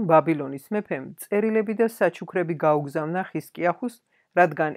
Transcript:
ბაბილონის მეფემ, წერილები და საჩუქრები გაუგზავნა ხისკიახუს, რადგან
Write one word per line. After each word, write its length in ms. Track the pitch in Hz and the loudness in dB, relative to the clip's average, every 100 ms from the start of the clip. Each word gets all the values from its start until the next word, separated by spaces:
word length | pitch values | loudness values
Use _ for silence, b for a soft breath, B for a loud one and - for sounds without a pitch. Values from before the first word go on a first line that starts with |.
| 190 | 4
ბაბილონის 600 | 160 151 151 135 139 - | 4 6 0 -4 -10 -6
მეფემ, 360 | 208 208 143 131 - | -6 -4 -8 -10 -14
წერილები 580 | - 202 220 220 214 | -4 -2 0 0 -2
და 140 | 214 226 | 0 -2
საჩუქრები 680 | - 180 - 170 190 170 160 | 2 0 0 -6 -4 -2 0
გაუგზავნა 680 | 156 151 143 160 156 180 | 2 2 0 -6 -4 -4
ხისკიახუს, 720 | 185 160 - - 175 170 247 - _ _ _ 175 | -6 -8 -10 -4 -2 -2 -6 -10 _ _ _ 4
რადგან 360 | 175 - 156 | 4 2 -4